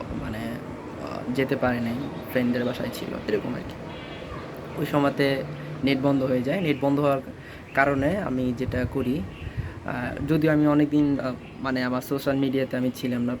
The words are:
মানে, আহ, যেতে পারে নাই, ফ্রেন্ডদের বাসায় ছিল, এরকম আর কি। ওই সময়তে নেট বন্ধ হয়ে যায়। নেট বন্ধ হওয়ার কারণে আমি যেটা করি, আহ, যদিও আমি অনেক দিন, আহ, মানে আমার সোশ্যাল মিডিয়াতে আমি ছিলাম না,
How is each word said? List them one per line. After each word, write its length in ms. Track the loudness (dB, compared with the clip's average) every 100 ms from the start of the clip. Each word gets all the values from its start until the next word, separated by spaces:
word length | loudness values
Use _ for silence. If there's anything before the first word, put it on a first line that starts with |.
| -4 -6
মানে, 160 | -4 -6
আহ, 960 | -6 -6 -8 -10 -10 -10 -8 -6 -4
যেতে 220 | 0 0 2
পারে 240 | 2 2
নাই, 160 | -2 -2 -4 -6 -4
ফ্রেন্ডদের 340 | 0 2 2 0
বাসায় 240 | -2 -4
ছিল, 400 | -6 -6 -6 -2
এরকম 220 | -2 -2 -6
আর 40 |
কি। 160 | -8 -10 -10 -12 -12 -12 -10 -10 -10 -12 -10 -6
ওই 80 | 0
সময়তে 580 | 2 4 4 2 2 -2 -8 -8 -2
নেট 160 | 2 4
বন্ধ 240 | 4 4
হয়ে 180 | 4 2
যায়। 200 | 2 2
নেট 160 | 2 2
বন্ধ 180 | 2 4
হওয়ার 220 | 4 2 -2 -12 -14 -16 -4
কারণে 440 | 2 4 4 2 0
আমি 360 | 0 0 0 0
যেটা 280 | -2 0 0
করি, 360 | 0 0 0 -4 -8 -8 -6 -6 -8 -6
আহ, 400 | -4 -4 -4 0
যদিও 240 | 4 6
আমি 160 | 6 6
অনেক 220 | 6 6
দিন, 300 | 4 4 2
আহ, 140 | -2 -4 -10 -6
মানে 240 | -2 0
আমার 180 | 0 0
সোশ্যাল 340 | 0 -2 2 2
মিডিয়াতে 420 | 2 2 0 0
আমি 140 | 0 0
ছিলাম 260 | -2 0
না, 160 | 0 -2